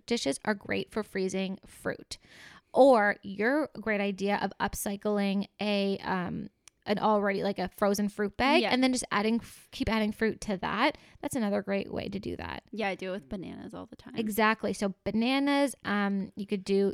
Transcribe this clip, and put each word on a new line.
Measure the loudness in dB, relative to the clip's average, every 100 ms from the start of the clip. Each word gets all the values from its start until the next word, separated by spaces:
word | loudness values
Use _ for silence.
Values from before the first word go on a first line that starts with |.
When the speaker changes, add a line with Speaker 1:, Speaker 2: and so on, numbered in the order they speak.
| -4
Speaker 1:
dishes | -2 -2 -2
are | -4
great | -4 -4 -6 -4
for | -6
freezing | -4 -4 -2 -2 -4 -6 -14
fruit. | -8 -6 -6 -10 -16 -16 -20 -20 -20 _
Or | 6 8 8 4 0
your | -8 -2 0 2 -2 -4
great | -2 0
idea | -2 -2 0 0
of | -2 -2
upcycling | -4 -4 -6 -4 0 2 2 0 -2 -4
a, | -2 0 0 0
um, | -2 -2 -2 -6 -10 _ -20 _ -4
an | 0
already, | 4 4 2 0
like, | 0 -2
a | -6 0
frozen | 2 2 0
fruit | -2 -4 0
bag | 4 4
Speaker 2:
Yeah. | 4
Speaker 1:
and | 4
then | 4
just | 2 0
adding, | 0 2 0
f-, | -4 -18 -18
keep | -6 -2
adding | 0 0
fruit | 0 -2 -2
to | -4 -4
that. | -2 0 0 0 -16 -10
That's | -6
another | -2 0 0
great | 0 -4 -2
way | -6 -6
to | -6
do | -8 -8
that. | -8 -12 -12
Speaker 2:
Yeah, | -6 -4
I |
do | -4 -6
it |
with | -8 -8
bananas | -10 -10 -12 -14
all | -14 -14
the | -18
time. | -10 -4
Speaker 1:
Exactly. | -2 2 2 2 -2
So | -2 -4 -4
bananas, | -4 0 2 2 2 2 2 -2
um, | -4 0 0 -2 -4 -8
you | -6
could | -6
do, | 0 2 2